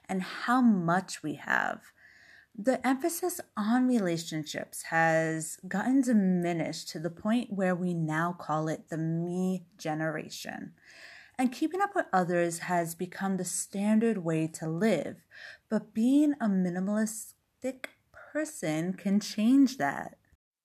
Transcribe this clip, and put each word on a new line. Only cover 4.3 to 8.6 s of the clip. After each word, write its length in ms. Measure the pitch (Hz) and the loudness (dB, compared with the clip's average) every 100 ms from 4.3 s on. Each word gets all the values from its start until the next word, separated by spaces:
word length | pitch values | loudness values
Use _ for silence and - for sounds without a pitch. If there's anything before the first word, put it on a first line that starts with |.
| 160 151 - - - | -6 -6 -8 -8 -10
has 760 | - 165 165 160 160 160 160 - 185 | -2 2 4 4 2 -2 -6 -10 -6
gotten 360 | 185 240 269 | -2 2 2
diminished 840 | 247 220 190 180 175 170 147 165 - | 4 4 4 2 2 0 -2 -6 -10
to 100 | 170 | -6
the 100 | 165 | -8
point 420 | 165 214 240 - | -4 0 0 0
where 220 | 196 185 | -2 0
we 200 | 175 180 | 0 0
now 380 | 170 156 156 170 | 0 0 0 -2
call 360 | 180 - 156 | -4 -4 -2